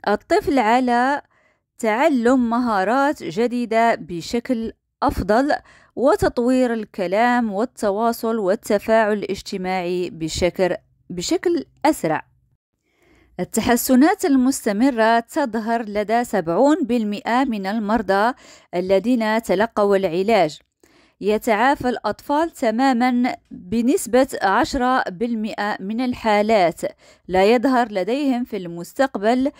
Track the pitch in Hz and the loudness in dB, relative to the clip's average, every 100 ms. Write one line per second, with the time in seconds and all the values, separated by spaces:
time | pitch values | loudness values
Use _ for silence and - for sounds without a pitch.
0 | - - - 359 381 269 214 247 247 240 | -2 -2 0 0 2 0 2 2 2 2
1 | 254 294 - _ _ _ _ - 220 214 | 0 -2 -8 _ _ _ _ -6 -2 2
2 | 320 262 226 262 233 233 247 202 190 262 | 2 2 2 2 2 0 0 0 2 2
3 | 277 294 - 170 240 240 226 220 233 196 | 0 -2 -6 -2 -2 -2 -2 2 2 2
4 | 160 170 - 233 - 233 226 - _ - | -4 -10 -4 -4 -2 -4 -4 -12 _ -4
5 | 262 - 196 220 285 - _ - _ - | -2 -2 -2 0 0 -2 _ -20 _ -2
6 | 262 403 339 254 240 254 247 226 208 - | 0 2 0 0 0 2 0 -2 -8 -6
7 | 175 202 240 247 226 196 254 - 311 214 | -2 0 2 2 -2 -2 -4 -2 -2 0
8 | 233 233 226 226 185 220 - 202 - 220 | -2 -2 -4 -2 0 -2 0 -2 2 2
9 | 208 214 - 196 - 196 185 185 175 180 | 2 0 -4 -6 -8 -8 -4 -4 -2 -4
10 | 175 165 160 - 175 170 180 - _ _ | -4 -6 -8 -2 -2 0 -2 -2 _ _
11 | - 180 175 349 359 339 - _ 294 302 | -14 -8 -4 -2 0 -2 -6 _ -2 0
12 | 160 147 - _ _ _ _ _ _ _ | -2 -4 -6 _ _ _ _ _ _ _
13 | _ _ _ - 180 233 262 240 - 247 | _ _ _ -10 -6 -2 0 0 4 4
14 | 320 415 359 269 254 277 226 202 269 233 | 4 4 2 2 2 -2 -2 0 2 2
15 | 220 233 - 320 277 226 220 233 214 208 | 2 2 0 -4 -2 -4 -4 -4 -4 -4
16 | 202 233 247 202 165 170 277 330 220 233 | 0 -2 0 -2 0 2 4 2 0 -2
17 | 214 208 - 240 269 214 190 226 202 233 | -2 -4 -2 0 0 -2 -4 -4 -2 -2
18 | 185 196 226 - - - - 175 185 196 | 0 2 0 -2 -14 -20 -8 -4 2 2
19 | 214 247 214 220 226 185 226 - 202 196 | 2 0 0 -2 0 0 0 0 2 2
20 | 190 170 196 214 156 - _ _ _ _ | 0 -2 2 2 2 -2 _ _ _ _
21 | _ - 190 214 247 208 254 294 247 240 | _ -8 -2 -2 0 2 2 2 -2 -4
22 | 208 202 - 285 330 - 233 226 269 233 | -4 -6 -4 -2 -2 -2 -2 2 2 2
23 | 254 240 247 - - - 180 226 240 349 | 2 0 -2 -4 -14 -18 -6 -2 2 0
24 | 220 247 262 - 190 208 311 269 254 262 | 2 2 2 0 0 0 0 0 0 0
25 | - 175 240 226 214 - 208 - 190 226 | -2 -4 -4 -4 -6 -4 -6 -6 -6 -4
26 | 254 247 226 208 208 220 170 - - - | -4 -2 0 2 4 4 2 0 -8 -10
27 | _ _ - 185 202 240 269 254 233 202 | _ _ -2 2 4 4 2 2 0 -2
28 | 180 269 277 240 247 202 175 170 170 - | -2 -2 -2 -2 -4 -8 -8 -10 -8 -2
29 | 269 208 208 254 269 | -2 0 0 0 0